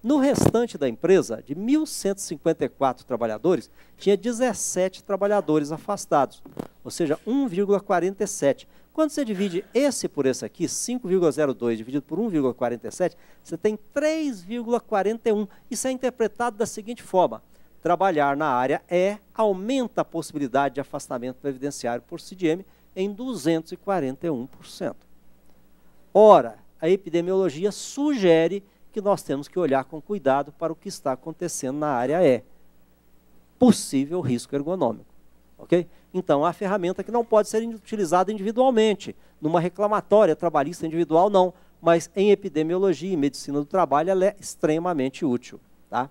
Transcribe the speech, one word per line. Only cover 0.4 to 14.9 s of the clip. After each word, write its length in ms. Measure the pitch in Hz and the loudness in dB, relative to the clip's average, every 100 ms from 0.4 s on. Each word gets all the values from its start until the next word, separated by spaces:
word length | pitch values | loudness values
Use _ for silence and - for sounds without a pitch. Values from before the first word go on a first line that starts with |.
| - 226 240 - | 4 2 -2 -2
da 120 | 135 | -4
empresa, 520 | 110 165 185 117 110 | 0 4 4 4 -6
de 140 | - 147 | -8 -6
mil 300 | 220 302 311 | 0 0 0
cento 320 | - 196 196 | -4 -4 -4
e 40 | |
cinquenta 440 | - 160 170 160 131 | -8 -4 -2 0 -4
e 40 | |
quatro 360 | - 135 123 - | 0 -2 -2 -8
trabalhadores, 680 | 120 113 110 156 165 - - - - | -4 -4 -2 0 0 -2 -20 -20 -4
tinha 200 | 185 202 | 0 0
dezessete 840 | 214 226 254 - - 185 185 - | 0 -2 -2 -2 -6 -2 -4 -4
trabalhadores 720 | - 190 202 208 196 156 143 | -6 -2 0 0 2 0 0
afastados, 720 | 156 - 202 - 151 131 - - - - _ | -8 -8 -8 0 0 0 -4 -20 -14 -14 _
ou 80 | 123 | -14
seja, 260 | - 160 151 - | -4 -2 -2 -2
um 220 | 269 262 | -2 -2
vírgula 320 | 175 202 202 | -2 0 0
quarenta 460 | - 180 180 196 202 | 0 0 0 -4 -6
e 20 | |
sete. 400 | - 139 127 - - _ - | 0 0 0 -8 -20 _ -2
Quando 140 | 311 | -2
você 160 | 302 247 | -2 -4
divide 400 | 185 202 170 - | -2 -2 -4 -2
esse 340 | 233 285 - - | 0 0 0 -6
por 180 | - 131 | -2 0
esse 200 | 127 110 | -2 -8
aqui, 240 | - 160 | -6 -6
cinco 400 | - - 247 185 | -4 -6 -6 -2
vírgula 200 | 185 170 | 2 2
zero 240 | 135 147 | 2 -2
dois 240 | 127 120 113 | 0 -2 -2
dividido 240 | 113 143 | -4 -8
por 160 | - 160 | -6 -4
um 120 | 233 | -2
vírgula 240 | 160 131 | 0 -2
quarenta 340 | 117 120 117 110 | -2 -4 -4 -10
e 40 | |
sete, 240 | - 175 - - - | -4 -4 -4 -20 -20
você 140 | - 165 | -14 -4
tem 200 | 214 214 - | -4 -4 -8
três 480 | 285 302 320 294 214 | -4 -2 -2 -4 -6
vírgula 380 | 175 240 226 240 | -10 -8 -4 -4
quarenta 480 | - | -2